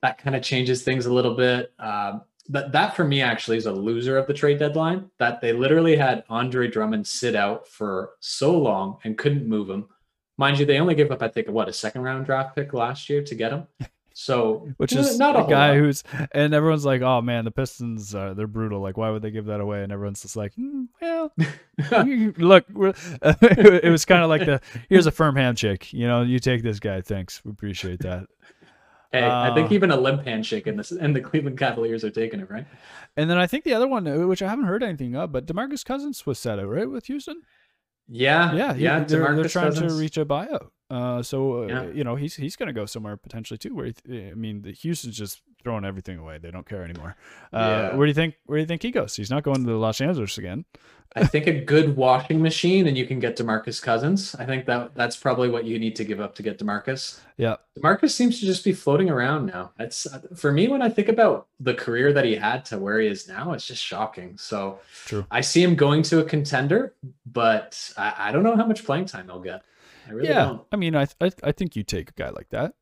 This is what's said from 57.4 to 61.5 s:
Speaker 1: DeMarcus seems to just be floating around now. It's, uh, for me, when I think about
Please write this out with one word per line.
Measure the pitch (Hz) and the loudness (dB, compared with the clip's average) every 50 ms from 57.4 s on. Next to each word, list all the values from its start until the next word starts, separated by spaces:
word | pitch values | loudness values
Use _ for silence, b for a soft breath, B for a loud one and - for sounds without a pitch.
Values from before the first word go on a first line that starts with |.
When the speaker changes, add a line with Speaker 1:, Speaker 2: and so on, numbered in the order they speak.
| 117 117 110 - _ _ _ - | -2 -2 -2 -4 _ _ _ 0
Speaker 1:
DeMarcus | 139 156 185 208 - 302 | 2 2 2 4 2 0
seems | - - 247 240 233 - | 2 2 2 2 2 0
to | 220 | -2
just | 190 185 185 - | -2 -2 0 0
be | 202 180 | 0 0
floating | - - - 139 151 190 185 | 0 2 2 2 4 4 2
around | 156 127 120 131 147 156 135 | 2 0 0 0 0 -2 -2
now. | 98 185 90 90 - _ _ | -4 -6 -8 -12 -12 _ _
It's, | 220 226 - - - | -12 -10 -8 -10 -10
uh, | 151 135 135 - - 180 | -10 -12 -14 -18 -18 -18
for | 165 - 147 139 | -2 0 2 4
me, | 147 175 247 | 4 4 4
when | 277 269 254 | 2 2 0
I | 226 | 0
think | 233 - 208 - | 2 2 2 2
about | 220 226 226 196 147 - - _ | 4 6 6 4 4 2 -4 _